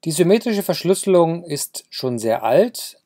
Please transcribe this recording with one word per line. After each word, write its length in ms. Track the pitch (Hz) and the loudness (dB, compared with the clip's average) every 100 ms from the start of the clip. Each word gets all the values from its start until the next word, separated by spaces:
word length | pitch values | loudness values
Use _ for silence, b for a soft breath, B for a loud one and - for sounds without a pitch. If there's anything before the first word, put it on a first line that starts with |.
Die 80 | - | -6
symmetrische 500 | 156 170 220 240 208 | 0 4 4 2 -4
Verschlüsselung 800 | 190 170 165 190 - 180 165 170 | -2 -4 0 0 2 4 4 0
ist 400 | 175 147 - - - | -6 -8 -8 -12 -16
schon 280 | - 127 123 | -8 -6 -4
sehr 240 | 110 117 | -2 -2
alt. 560 | 113 131 233 - - - | 2 2 2 -2 -16 -18